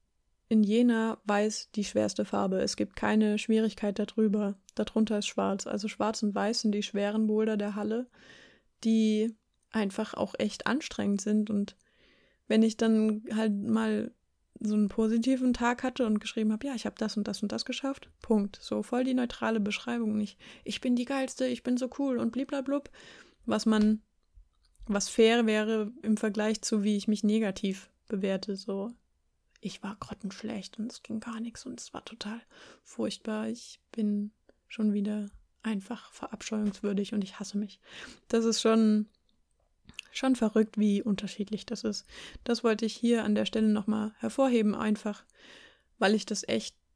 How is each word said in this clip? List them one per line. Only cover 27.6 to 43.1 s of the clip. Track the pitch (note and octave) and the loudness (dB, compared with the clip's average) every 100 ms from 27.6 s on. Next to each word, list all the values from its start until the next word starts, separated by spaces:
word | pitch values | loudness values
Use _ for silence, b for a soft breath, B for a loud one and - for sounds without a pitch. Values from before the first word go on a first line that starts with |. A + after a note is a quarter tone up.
| G3 F#3+ - _ - | -2 -4 -8 _ -8
bewerte, | G3 G3 F#3+ F#3+ F#3+ | -2 -2 -2 -4 -6
so, | - G3 G#3 A#3+ _ _ _ _ _ _ | -4 -6 -6 -10 _ _ _ _ _ _
"Ich | F#3+ - | -12 -10
war | G3+ G#3 | -12 -12
grottenschlecht | - G#3 G3 - A3 A3 F#3 - | -12 -10 -10 -10 -10 -10 -10 -10
und | A3 | -10
es | - | -10
ging | - A3 | -10 -10
gar | A#3 A3+ | -8 -10
nichts | A#3 - C4 | -10 -12 -14
und | A#3+ | -14
es | - | -14
war | - - | -14 -14
total | A#3 G#3 A#3 - B B B | -14 -12 -12 -14 B B B
furchtbar, | - - G#3+ - - G#3+ A3 | -14 -6 -6 -6 -6 -6 -6
ich | A#3 - - _ | -8 -12 -20 _
bin | - G#3 G#3 G#3 - _ _ - | -4 -2 -2 -4 -10 _ _ -14
schon | - G#3+ | -2 0
wieder | G3+ G3+ G#3+ G3+ - _ _ | 0 -2 -4 -8 -14 _ _
einfach | A3 G#3 F#3+ A#3 - | -4 -4 -6 -12 -14
verabscheuungswürdig | - - - - A3 G#3 G3 G#3 G3+ G3+ | -12 -10 -10 -6 -2 -2 -2 -2 -2 -2
und | G#3 | -2
ich | F#3+ - | -4 -6
hasse | G3+ G#3 | -8 -6
mich." | G3+ - B B B B - | -6 -10 B B B B -2
Das | A#3 A3+ | 0 2
ist | A3 | 2
schon, | A3 A3+ A3 G#3+ G#3+ _ _ _ _ _ _ _ - - - | 4 6 6 4 0 _ _ _ _ _ _ _ -20 -20 -14
schon | - C4 B3+ | -2 0 2
verrückt, | A3 A3 G#3+ - | 2 2 2 2
wie | G#3 G3+ | 2 2
unterschiedlich | A3 G3 G3 - G3 G#3+ - | 2 -2 -2 -6 -6 -8 -8
das | A3 | -6
ist. | G#3+ G#3 - B B B | -4 -6 -10 B B B
Das | - A#3 | -4 0
wollte | A#3 G#3+ A3+ | 0 0 -2
ich | |
hier | - A#3 | 0 0